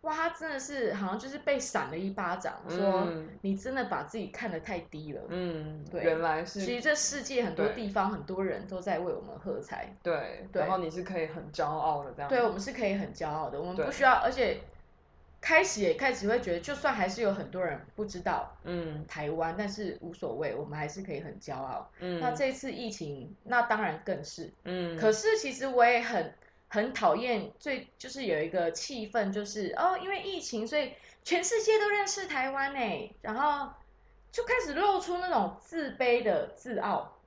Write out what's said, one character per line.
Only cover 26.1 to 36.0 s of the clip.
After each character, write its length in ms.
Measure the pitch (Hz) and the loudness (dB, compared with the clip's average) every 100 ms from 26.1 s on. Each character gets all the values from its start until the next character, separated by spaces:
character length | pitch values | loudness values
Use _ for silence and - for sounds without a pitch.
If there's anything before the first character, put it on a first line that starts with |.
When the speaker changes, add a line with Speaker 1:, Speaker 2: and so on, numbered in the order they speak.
| 202 160 - - _ _ | -2 -2 -8 -20 _ _
Speaker 1:
很 240 | 208 240 | 0 0
讨 220 | 262 196 160 | 4 4 4
厌， 340 | 247 220 - - | 2 0 -2 -8
最， 300 | 302 254 - _ | -4 -4 -6 _
就 120 | 262 | -12
是 160 | 277 233 | -6 0
有 140 | 156 | 0
一 80 | 160 | 2
个 220 | 185 170 | 2 0
气 380 | 165 - 262 214 | 0 -6 -6 -2
氛， 220 | 240 196 | 0 0
就 120 | 202 | -2
是， 300 | 202 214 190 - | -4 -4 -4 2
哦， 220 | 359 370 | 2 2
因 80 | 370 | -2
为 120 | 392 | -4
疫 180 | 392 359 | -4 -6
情， 260 | - 226 233 | -6 -4 0
所 120 | 302 | 0
以 140 | 262 - - - | 0 -6 -20 -16
全 200 | - 339 | 0 0
世 200 | 349 453 | 2 2
界 160 | 427 440 | 6 6
都 100 | 415 | 6
认 180 | 415 392 | 2 0
识 200 | 403 370 | -2 -2
台 240 | 277 269 | -2 0
湾 220 | 277 277 | 0 -2
欸， 400 | 277 220 156 - - | 0 -2 -2 -6 -8
然 120 | - | -4
后 360 | 220 294 285 269 - - - - - - | 2 2 2 -2 -10 -20 -20 -20 -20 -6
就 120 | - | -4
开 100 | 480 494 | 2 2
始 140 | 330 | 2
露 260 | 285 403 381 | 4 4 4
出 180 | 349 349 | 0 -2
那 100 | 359 | 2
种 260 | 277 185 - | 2 2 -2
自 320 | - 330 277 | -8 -4 -4
卑 300 | - | 2